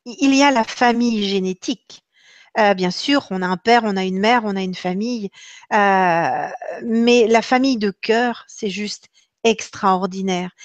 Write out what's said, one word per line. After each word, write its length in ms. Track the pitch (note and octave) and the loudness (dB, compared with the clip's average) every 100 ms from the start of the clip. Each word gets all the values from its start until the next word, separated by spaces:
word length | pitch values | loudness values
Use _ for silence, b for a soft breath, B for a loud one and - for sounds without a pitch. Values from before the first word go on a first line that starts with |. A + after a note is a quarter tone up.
il 300 | B3 A3+ C#4 | -18 -2 2
y 80 | C4+ | 4
a 80 | C#4+ | 4
la 140 | B3+ | 2
famille 640 | A3 - A#3+ A#3 A#3+ A3 G3 | -2 0 2 2 0 0 -2
génétique. 760 | G3 F#3 F#3 - A#3+ _ - _ b b b b - | -2 -2 -6 -8 -10 _ -20 _ b b b b 2
Euh, 160 | G#3 | 2
bien 160 | F#3+ F3+ | 2 -2
sûr, 360 | - - C#4+ - | -2 0 0 0
on 120 | F#3+ | -4
a 40 | F#3 | -4
un 100 | F#3 | -2
père, 260 | A3+ A#3+ | 2 2
on 120 | A3 F#3+ | 2 -2
a 80 | |
une 140 | F#3+ F#3 | -4 0
mère, 240 | G#3+ B3 | 2 2
on 120 | G#3+ G3 | 0 -4
a 60 | |
une 120 | F#3 | -6
famille, 560 | F3+ F3+ F#3 A3+ A#3+ G3 B B B - | -6 -6 -4 -4 -6 -10 B B B -4
euh, 760 | A3 G3+ F#3+ F3+ E3 D3 B2 D3 - - - | 2 4 4 2 2 0 -2 -6 -10 -12 -10
mais 460 | A3+ A3+ A#3 A#3+ A3 | -2 0 4 4 4
la 140 | A3+ | 2
famille 340 | - B3+ C4+ A#3+ | 2 0 2 0
de 140 | G3+ | -2
cœur, 540 | - - A3+ B3 A3+ - | -4 -2 0 0 -4 -14
c'est 220 | - G#3+ | -10 -8
juste 360 | F#3 G#3 - _ _ _ _ | -6 -8 -10 _ _ _ _
extraordinaire. 1080 | A3+ A3 - - G3+ F#3 F#3+ F#3+ F#3+ F3+ F3+ - | 0 0 -6 -4 0 0 -2 -4 -4 -4 -6 -14